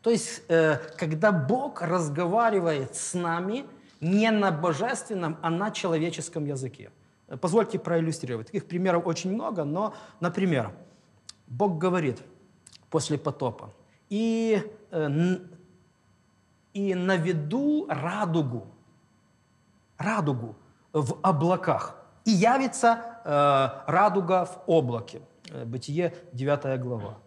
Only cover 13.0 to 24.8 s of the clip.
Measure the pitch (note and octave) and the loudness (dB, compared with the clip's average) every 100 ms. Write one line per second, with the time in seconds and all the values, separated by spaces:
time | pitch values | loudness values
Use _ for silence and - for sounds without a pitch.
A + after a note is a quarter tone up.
13 | - D3+ - - B2+ G#2+ - - _ _ | 0 -2 -2 -4 -4 -6 -16 -20 _ _
14 | _ G3+ A3+ A3+ A3+ G#3+ - - - F3 | _ -2 0 0 2 2 0 -12 -8 -2
15 | D3+ C#3+ F3 F#3 - - - _ _ _ | 0 2 2 0 -4 -20 -20 _ _ _
16 | _ _ _ _ _ _ _ G3+ G3 F3+ | _ _ _ _ _ _ _ -4 -2 0
17 | F3+ F#3 D#3+ E3 D3 A3+ C#4+ D4+ - C#3+ | 2 2 2 0 0 0 2 0 0 -4
18 | D#3 G3 G3+ E3 C#3 A#2 - - _ _ | -2 -2 0 2 0 -4 -10 -20 _ _
19 | _ _ _ _ _ _ _ _ _ _ | _ _ _ _ _ _ _ _ _ _
20 | F3+ A3 D3 B2+ A2+ G2+ _ _ _ D3+ | -2 0 0 -2 -6 -12 _ _ _ -2
21 | B2+ - F#3 D#3 E3+ F3+ F#3 C#3+ - - | -2 0 0 2 2 2 0 -2 -2 -14
22 | - _ - G3+ A3 C4 C4 - A#3 A#3 | -20 _ 2 4 6 4 0 2 4 4
23 | - - - D3 C#3+ C#3 C3+ - - E3 | -2 -12 -2 4 4 4 2 -2 -2 4
24 | G#3 F#3+ E3+ F#3 F3 - - E3 | 4 4 2 0 0 -8 2 2